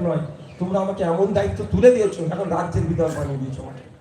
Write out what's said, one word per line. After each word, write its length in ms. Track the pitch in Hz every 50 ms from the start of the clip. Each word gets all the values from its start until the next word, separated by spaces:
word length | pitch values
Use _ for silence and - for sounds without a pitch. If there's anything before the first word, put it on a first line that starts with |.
নয়, 240 | 175 170 156 151 - - - - - - - -
তোমরা 200 | 180 185 190 196
আমাকে 240 | 190 196 196 - 190
এমন 300 | 170 170 185 196 202 196
দায়িত্ব 320 | 196 - - - - 208 -
তুলে 200 | - 185 220 247
দিয়েছো, 340 | 247 233 214 190 - - 165
এখন 240 | 156 170 202 196 170
রাজ্যের 340 | 170 160 175 - - - 165
বিধায়ক 340 | 156 - - 165 156 -
বানিয়ে 200 | 147 147 139 139
দিয়েছো 240 | 135 131 135 131 -
আমাকে। 320 | - - - - - - - -